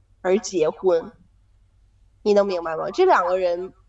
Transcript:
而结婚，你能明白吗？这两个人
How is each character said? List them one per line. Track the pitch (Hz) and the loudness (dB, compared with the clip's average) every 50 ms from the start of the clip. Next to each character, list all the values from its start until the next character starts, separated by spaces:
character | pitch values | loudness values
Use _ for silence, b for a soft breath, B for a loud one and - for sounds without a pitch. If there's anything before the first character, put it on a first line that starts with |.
| _ _ _ _ | _ _ _ _
而 | _ 185 185 214 | _ 0 0 0
结 | - - 190 180 156 156 | -2 -4 -2 -2 -2 -2
婚， | 160 - - 185 175 165 160 208 - _ _ _ _ _ _ _ _ _ _ _ _ _ _ _ _ _ _ _ _ _ _ | -2 -2 0 0 0 0 -2 -6 -16 _ _ _ _ _ _ _ _ _ _ _ _ _ _ _ _ _ _ _ _ _ _
你 | 214 208 | 2 2
能 | 202 202 | 2 2
明 | 202 185 175 170 | 2 -2 -4 -4
白 | 165 160 | -6 -6
吗？ | 160 160 156 196 | -6 -6 -8 0
这 | - 370 | 2 4
两 | 381 359 220 180 | 4 4 4 2
个 | 175 185 185 | 0 0 0
人 | 185 175 175 175 185 - - _ _ | 0 -2 -2 -2 -6 -10 -14 _ _